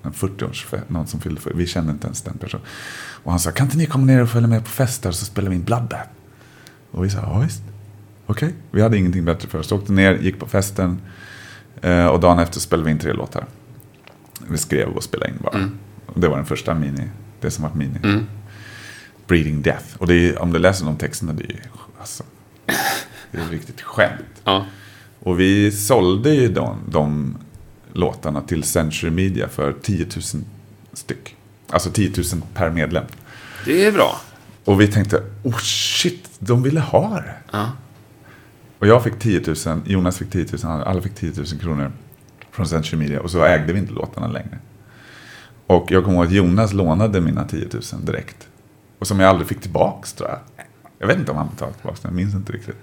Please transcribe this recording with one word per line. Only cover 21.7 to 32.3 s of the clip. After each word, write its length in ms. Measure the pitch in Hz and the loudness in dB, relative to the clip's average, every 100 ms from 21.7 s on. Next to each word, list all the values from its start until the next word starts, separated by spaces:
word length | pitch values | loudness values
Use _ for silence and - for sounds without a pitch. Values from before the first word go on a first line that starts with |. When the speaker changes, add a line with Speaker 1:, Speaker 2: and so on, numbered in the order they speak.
| - - - | -20 -20 -18
Speaker 1:
alltså, 240 | - - - - - _ - - - - - - - | -14 -14 -16 -20 -20 _ -4 -2 -2 -4 -8 -18 -12
det 60 | - | -8
är 100 | 82 | -6
riktigt 300 | 82 - - | -8 -10 -14
skämt. 600 | - - 101 - - - | -8 2 2 0 -14 -8
Speaker 2:
Ja. 220 | - 98 98 - - - - - | 0 0 0 -14 -20 -20 -20 -8
Speaker 1:
Och 200 | - 90 | -2 2
vi 320 | 92 101 104 | 4 6 4
sålde 580 | 101 101 123 90 95 131 | 0 2 4 4 4 4
ju 180 | 151 123 | 4 4
de, 260 | 90 62 50 - | 2 -2 -6 -2
de 480 | 82 73 76 67 - - - - - - | 0 2 0 -4 -8 -16 -20 -20 -20 -12
låtarna 480 | - 87 - 78 73 | -2 -2 0 -6 -6
till 220 | 71 82 | -2 -4
Century 480 | 76 87 78 78 85 | 0 0 0 -2 -2
Media 360 | 82 95 90 - | 0 0 0 -4
för 260 | - 71 | -2 -2
tiotusen 720 | 69 - 101 85 - - 73 - - - - - | -2 -2 -2 -2 -6 -8 -8 -10 -16 -20 -20 -20
styck. 420 | - - 73 - - - - - | -18 -12 -12 -12 -20 -20 -20 -2
Alltså 200 | 82 - | 0 0
tiotusen 520 | 82 95 - 85 | 0 0 0 -2